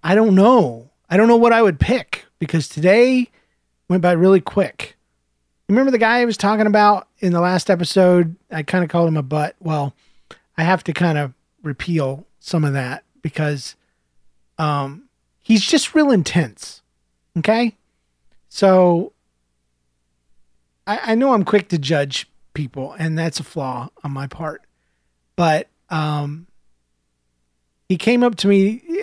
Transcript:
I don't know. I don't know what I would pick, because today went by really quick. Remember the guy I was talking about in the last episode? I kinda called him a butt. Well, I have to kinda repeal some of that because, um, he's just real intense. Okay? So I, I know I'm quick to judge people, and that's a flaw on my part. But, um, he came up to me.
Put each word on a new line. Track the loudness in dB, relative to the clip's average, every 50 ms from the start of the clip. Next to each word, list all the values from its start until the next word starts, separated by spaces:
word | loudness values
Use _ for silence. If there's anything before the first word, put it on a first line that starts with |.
| -4
I | 0 2
don't | 2 4 4 4
know. | 6 6 6 6 4 2 0 -4 -10 -16 _ _ _ _ -2
I | 0 2
don't | 4 4
know | 4 4
what | 4 4 4
I | 4
would | 4 2 2 0
pick, | -2 -2 -2 -4 -4 _ -14 -16 -16 _ _ -10
because | -8 -4 -4 -4 -4 -4
today | -6 -2 2 2 4 4 4 4 2 0 -2 -4 _ _ _ _ _ _ _ _ _ _ _ -2
went | -2 0
by | 2 2
really | 2 4 4 4 4 4
quick. | 2 0 -4 -4 -4 -4 -4 -12 -16 -16 _ _ _ _ _ _ _ _ _ _ _ _ _ _ _ -2
Remember | 0 0 2 2
the | 2 2
guy | 2 2 2 2
I | 0
was | 0 -2 -2
talking | -2 0 0 2 2 2
about | 4 4 4 4 4 2 -2 _ _ _
in | -2 -2 0
the | 0
last | 0 0 0 -2 0 0
episode? | 0 0 -2 -2 2 4 4 4 4 4 2 0 -4 -12 _ -14
I | -10 -10 -8
kinda | -4 -2 -2 -2 -2
called | 0 0 0 0
him | 0 -2
a | -4
butt. | -4 -4 -4 -4 -6 -8 _
Well, | -8 -6 -6 -4 -4 -6 -8 _ _ _ _ _ _ -20 -20 -20 _ _ _ -4
I | 0
have | 0 0 0 0
to | -4 -4
kinda | -2 0 0 0 -2 -4 -6 -10 _ _ _ _ _ -10
repeal | -10 -10 -10 -6 -4 -4 -2 -2 -4 -6 -8 -14 _ _ _
some | _ -6 -4 -2 -2
of | -2 -2
that | -4 -6 -6 -8 -12 -14 _ _ _
because, | -12 -10 -6 -4 -4 -4 -4 -6 -10 -16 -20 _ _ _ _ _ _ _ _ _ _ _ _ _ _ _ _ -6
um, | -4 -4 -2 -4 -6 -8 -10 -16 -20 _ _ _ _ _ _ _
he's | _ 0 0 0 0
just | 2 0 0 0 0 0
real | 0 2 2
intense. | 2 2 0 0 -2 -2 -2 -2 -6 -16 -20 -20 -20 -20 _ _ _ _ _ _ _ _ _ _ -8 -4
Okay? | -2 0 0 0 0 -2 -4 _ _ _ _ _ _ _ _ _ _ _ _ _ _ _
So | -6 0 2 4 6 6 4 4 2 0 -2 -6 -12 _ _ _ _ _ _ _ _ _ _ _ _ _ _ _ _ _ _ _ _ _ _ _ _ _ _ _ _ _ _ _ _ _ _
I, | -6 -6 -6 -4 -2
I | 0
know | 0 2 2 2
I'm | 0 0
quick | 0 0 -2 -2 -2
to | -4 -4
judge | -2 -2 -2 -2 -2 -4 -6 -10 -12 _ _ _ _ _ -10
people, | -8 -8 -8 -8 -10 -12 -12 -10 -8
and | -6 -6 -4 -4
that's | -4 -4 -6 -8
a | -12
flaw | -12 -10 -10 -8 -8 -8 -10 -10 -14 _ _ -12
on | -12
my | -10 -10 -10 -12
part. | -12 -12 -12 -12 -12 -12 _ _ _ _ _ _ _ _ _ _ _ _ _ _ _
But, | -2 0 0 0 -2 -4 _ _ _ _ -10
um, | -8 -6 -4 -4 -4 -6 -6 -8 -10 -12 -16 _ _ _ _ _ _ _ _ _ _ _ _ _ _ _ _ _ _ _ _ _ _ _ _ _ _ _ _ -6
he | -6 -2
came | 0 0 2 2 2
up | 0 0 0
to | 0 2
me. | 2 4 2 2 -2 -6 -10 -8 -8 -8